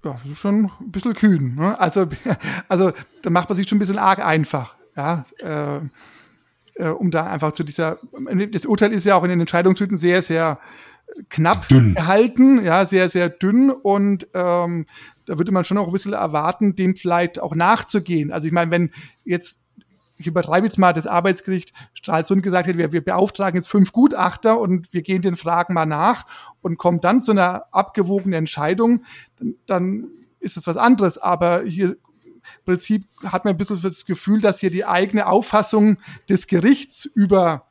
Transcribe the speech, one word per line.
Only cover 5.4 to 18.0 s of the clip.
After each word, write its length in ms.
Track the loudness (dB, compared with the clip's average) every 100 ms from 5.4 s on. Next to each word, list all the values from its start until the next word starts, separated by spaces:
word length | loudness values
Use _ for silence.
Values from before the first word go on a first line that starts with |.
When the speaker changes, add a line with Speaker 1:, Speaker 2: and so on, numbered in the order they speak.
| -8 -6 -6 -8 -10 _ -20 -20 _ _ _ _ _ -8
Speaker 1:
äh, 140 | -6
um 220 | -2 -2
da 140 | -2 -4
einfach 260 | -4 -4
zu 120 | -4
dieser, 340 | -8 -4 -6 -6 -14 -14 -4 -2 -2
das 140 | -4 -2
Urteil 280 | 2 2
ist 120 | 2 2
ja 100 | 2
auch 80 |
in 60 | 2
den 100 | 0
Entscheidungshüten 560 | 0 2 2 2 -2 0
sehr, 240 | 2 0
sehr 380 | 0 -2 -2 -4 -12 -20 -20 _ -20 -20 -8
knapp 380 | 0 2 2 6
Speaker 2:
Dünn. 280 | 6 6 2
Speaker 1:
gehalten, 680 | 2 4 4 6 6 6
ja, 220 | 4 2 4
sehr, 240 | 2 2
sehr 200 | 2 0
dünn 420 | 0 2 4 4
und, 560 | 2 0 2 2 0 -4
ähm, 520 | -4 0 0 0 -4 -8 -16 -20 _ -8
da 120 | -4
würde 140 | 0
man 140 | 0 0
schon 120 | -2
auch 100 | -2
ein 60 |
bisschen 200 | -4 -4
erwarten, 640 | -4 -2 -2 -2 0 -2 2
dem 200 | 0 0
vielleicht 440 | -2 0 0 -4
auch 160 | -6 0
nachzugehen. 760 | 2 2 0 -4